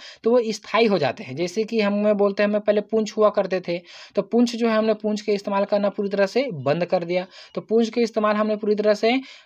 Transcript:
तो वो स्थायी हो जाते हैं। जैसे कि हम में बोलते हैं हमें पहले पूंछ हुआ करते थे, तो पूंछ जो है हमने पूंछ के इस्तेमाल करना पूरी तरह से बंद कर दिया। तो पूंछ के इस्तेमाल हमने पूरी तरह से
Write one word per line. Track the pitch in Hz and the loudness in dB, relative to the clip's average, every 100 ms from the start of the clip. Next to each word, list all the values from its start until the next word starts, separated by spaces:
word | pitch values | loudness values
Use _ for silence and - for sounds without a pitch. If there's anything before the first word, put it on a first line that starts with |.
| - - | -14 -4
तो | 226 | 2
वो | 247 226 | 2 2
स्थायी | 208 - 220 233 | -6 -2 2 2
हो | 190 | 2
जाते | 135 - | 0 -2
हैं। | 131 131 | -10 -6
जैसे | 175 220 | -4 -4
कि | 220 226 | -2 0
हम | 202 | 0
में | 208 208 208 | 0 0 2
बोलते | 202 202 | 2 2
हैं | 208 | 0
हमें | 208 | 0
पहले | 214 208 | 2 0
पूंछ | 208 220 214 - | 2 -2 -2 2
हुआ | 208 | 2
करते | 208 185 185 | 2 -2 -2
थे, | 185 175 - - - | -2 -6 -6 -20 -8
तो | - | -6
पूंछ | - 233 240 226 | 0 2 2 0
जो | 233 | 0
है | |
हमने | 220 220 | 2 0
पूंछ | 214 214 208 | 0 -2 -4
के | - | -2
इस्तेमाल | 202 202 196 | -2 -2 -2
करना | 202 208 202 | 0 0 0
पूरी | 196 202 | -2 -4
तरह | 196 196 | 0 0
से | 233 277 | 0 -2
बंद | 156 127 165 | -4 -2 0
कर | 175 185 | 0 -2
दिया। | 170 180 185 - - | -2 -4 -4 -14 -12
तो | - | -12
पूंछ | 175 226 226 | -2 0 2
के | 240 | 0
इस्तेमाल | 226 220 214 214 | -2 0 0 0
हमने | 214 208 | 0 -2
पूरी | 208 | 0
तरह | 208 214 | 0 2
से | 208 226 262 262 - | 2 2 0 -4 -20